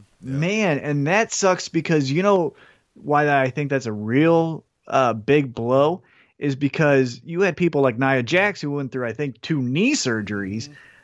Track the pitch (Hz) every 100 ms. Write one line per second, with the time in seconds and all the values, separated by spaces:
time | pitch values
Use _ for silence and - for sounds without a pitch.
0 | 104 _ 123 135 165 214 202 143 147 147
1 | 143 196 220 - 196 180 - 170 - 156
2 | 135 147 202 196 160 - - _ _ -
3 | 135 147 147 143 131 139 147 139 113 104
4 | 107 127 160 170 165 156 - _ - 131
5 | 127 113 107 147 135 113 117 131 147 180
6 | _ _ _ - 143 135 139 - 151 139
7 | 127 120 - 170 196 160 175 147 135 113
8 | 135 135 120 175 202 196 147 143 135 131
9 | 120 110 147 120 - 156 123 139 233 294
10 | - 113 101 104 98 107 143 - - _